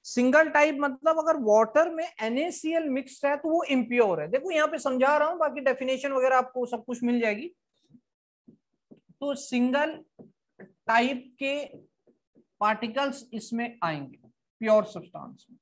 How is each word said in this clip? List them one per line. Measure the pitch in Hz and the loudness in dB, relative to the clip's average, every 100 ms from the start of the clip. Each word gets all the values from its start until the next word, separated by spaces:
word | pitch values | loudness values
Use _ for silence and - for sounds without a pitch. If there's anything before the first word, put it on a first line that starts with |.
single | - 240 247 294 320 | -4 0 4 4 4
type | 294 302 277 | 4 2 2
मतलब | 285 262 320 320 | -4 0 0 2
अगर | 311 311 | 0 0
water | 214 208 220 294 339 | 4 4 6 2 2
में | 320 339 - | -2 -8 -6
एनएसीएल | 220 247 339 339 311 330 311 | -4 -2 -4 -4 -2 -2 -2
mixed | 262 262 - 277 | -4 -6 -4 -2
है | 285 | -2
तो | 320 | 0
वो | 330 330 | 0 2
impure | 262 233 240 214 160 | 0 2 2 4 2
है। | 151 | -2
देखो | 254 359 | -4 0
यहाँ | 320 302 | 0 0
पे | 302 | -2
समझा | 277 254 269 294 | -2 2 4 4
रहा | 302 | 2
हूँ, | 349 | 0
बाकी | 302 285 | -2 0
definition | 269 254 254 262 277 | -2 -2 -2 -4 -2
वगैरह | 262 262 254 | 0 4 2
आपको | 254 254 240 | 2 -6 -6
सब | 240 | -6
कुछ | 233 240 | -8 -4
मिल | 240 240 | 0 0
जाएगी। | 226 208 339 _ _ _ _ _ _ _ _ _ - _ _ _ _ - _ _ | 0 -2 -8 _ _ _ _ _ _ _ _ _ -20 _ _ _ _ -20 _ _
तो | 285 277 | -6 -6
single | - 247 247 277 311 320 - _ - _ _ _ 196 _ - | -4 0 2 2 -2 -4 -18 _ -20 _ _ _ -20 _ 0
type | 226 247 254 - _ | 2 2 -4 -10 _
के | 277 285 285 - _ _ _ _ _ _ _ _ | -6 -6 -8 -18 _ _ _ _ _ _ _ _
particles | 208 214 233 240 277 269 - | -2 0 -4 -4 -4 -6 -12
इसमें | 226 - 233 233 233 | -14 -8 -6 -6 -6
आएंगे | 170 151 135 113 - _ _ _ | -6 -6 -10 -18 -20 _ _ _
pure | 214 214 - | 4 4 2
substance | 175 - 156 139 - _ | -12 -14 -18 -18 -20 _
में। | - | -20